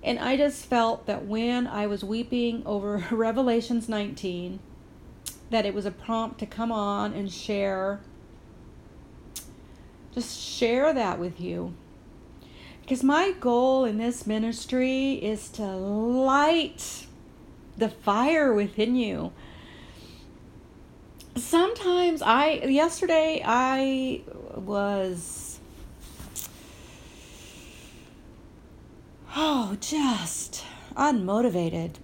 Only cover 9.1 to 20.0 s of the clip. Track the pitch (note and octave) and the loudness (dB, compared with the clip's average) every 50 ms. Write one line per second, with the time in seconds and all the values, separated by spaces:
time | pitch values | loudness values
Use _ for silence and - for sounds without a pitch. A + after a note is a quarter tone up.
9.1 | - - - - - - - - - - - - - - - - - - - - | -20 -20 -20 -14 -14 -14 -14 -14 -20 -20 -20 -20 -20 -20 -20 -20 -20 -20 -20 -12
10.1 | - B3 A#3 - - - - - - - B3 A3+ A#3 B3+ C#4 D#4 D#4 C4+ A3+ F#3+ | -8 -8 -8 -8 -8 -10 -10 -10 -2 0 2 2 4 4 4 4 4 2 0 0
11.1 | F3 - F3 F3+ E3+ - F3 F3+ E3+ F3 F3 F3 F3 - - - - - - - | -2 -2 -4 -6 -6 -6 -6 -6 -4 -4 -6 -6 -8 -12 -18 -20 -20 -20 -20 -20
12.1 | - - - - - - - - - - - - - - - - C4 B3+ C4 C4+ | -20 -20 -20 -20 -20 -20 -20 -20 -20 -20 -20 -20 -20 -20 -4 -4 -2 2 4 4
13.1 | C#4+ D#4 F#4 G4 F#4 - - B3 A#3+ A#3+ B3+ C4 C4 C4 C4 A#3 G#3 G#3+ A3+ A#3+ | 6 6 4 2 0 0 2 2 4 6 6 6 4 4 4 2 0 0 0 -2
14.1 | A#3+ - - G#3 G#3+ A3 A3 A3+ A3+ - - - B3+ B3+ B3+ C4 C4 C4 C4+ C4+ | -2 -2 -2 -2 0 0 0 -2 -2 -6 -6 -2 0 0 2 2 2 2 2 0
15.1 | C4+ - - G#3 A3 G#3 - - - - G#3+ G3 F#3+ F#3 F#3 G3 G#3 G#3+ A3 A#3 | 0 0 -2 -2 -4 -4 -6 -12 -8 -6 -6 -4 -4 -4 -4 -2 0 0 0 2
16.1 | B3 B3+ C4 C4 C4+ C#4+ D4 D#4 E4 E4 D4+ - - - - - - - - - | 2 4 4 6 6 6 6 6 4 4 2 0 -6 -10 -12 -10 -10 -12 -14 -18
17.1 | - - - - - - - - - - - - - G3+ A3 G#3+ - - - G#3 | -20 -20 -20 -20 -20 -20 -20 -20 -20 -20 -20 -18 -4 -2 -2 -2 -2 -2 0 2
18.1 | G3+ G#3+ B3 C#4+ E4 D#4+ D4 C4+ A3+ G#3 G#3 G3 - - G#3+ A3 B3 B3+ A#3+ G#3 | 2 4 4 4 4 4 4 4 4 4 2 0 0 0 2 2 2 2 2 0
19.1 | F#3+ E3 D#3 F3+ - - - - - - - - - - - - - - | -2 -4 -6 -8 -8 -12 -18 -18 -18 -18 -20 -20 -20 -20 -20 -20 -20 -20